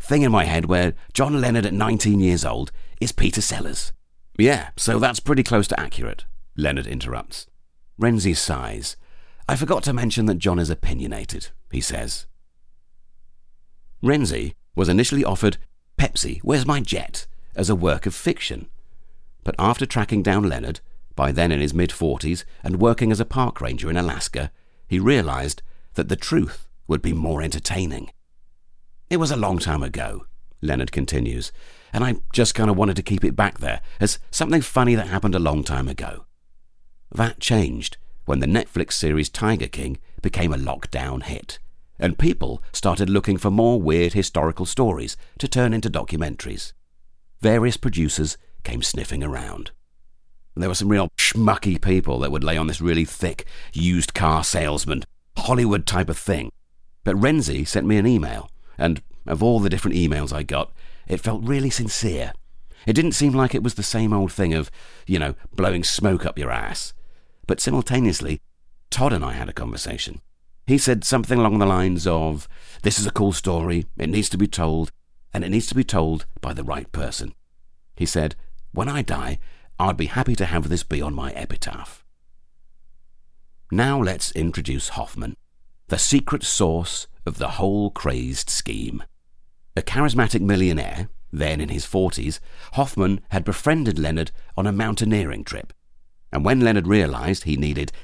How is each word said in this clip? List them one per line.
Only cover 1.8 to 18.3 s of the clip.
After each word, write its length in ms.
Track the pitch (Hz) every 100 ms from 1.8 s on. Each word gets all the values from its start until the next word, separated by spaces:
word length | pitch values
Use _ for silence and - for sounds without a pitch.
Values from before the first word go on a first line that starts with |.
| 107 113 107 101
years 260 | 92 87
old 280 | - 58 69 - - -
is 120 | 120
Peter 280 | - - -
Sellers." 520 | 101 - - - - - _ - - -
"Yeah, 340 | 113 135 - -
so 220 | - 113
that's 220 | 123 120
pretty 240 | - 143
close 240 | 120 117 101
to 100 | -
accurate," 460 | - - - - - - - -
Leonard 320 | 76 67 57
interrupts. 580 | 65 60 60 - - - - - _ - -
Renzi 400 | 113 113 95 80
sighs. 600 | - 71 58 53 - - - - - - -
"I 60 |
forgot 300 | 131 156 165
to 80 | 143
mention 340 | 123 120 117 107
that 140 | 90
John 180 | 98 87
is 100 | 80
opinionated," 840 | - - 64 65 - - - - - -
he 100 | 127
says. 460 | - - - - - - - _ - - - - - - - - - - - - - -
Renzi 540 | 120 147 120 62 64 - -
was 140 | - 90
initially 360 | 92 123 139
offered 340 | - 95 104 - - - _ -
Pepsi, 440 | 139 - - -
Where's 240 | - 143 127
My 140 | 143
Jet? 480 | - - - - - - -
as 140 | - 95
a 80 | 98
work 300 | 85 71 98
of 80 |
fiction. 520 | - -